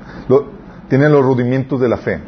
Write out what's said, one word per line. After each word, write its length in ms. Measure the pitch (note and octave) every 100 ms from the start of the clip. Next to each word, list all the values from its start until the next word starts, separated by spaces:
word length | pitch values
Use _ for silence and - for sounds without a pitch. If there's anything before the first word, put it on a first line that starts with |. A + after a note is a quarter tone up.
| - - -
Lo, 160 | C3+ - - - - -
tiene 220 | B2+ D3+
los 160 | D3 C3
rudimentos 560 | B2 B2 C3 C3 C3+
de 80 | B2
la 80 | G2+
fe, 240 | A2+ E2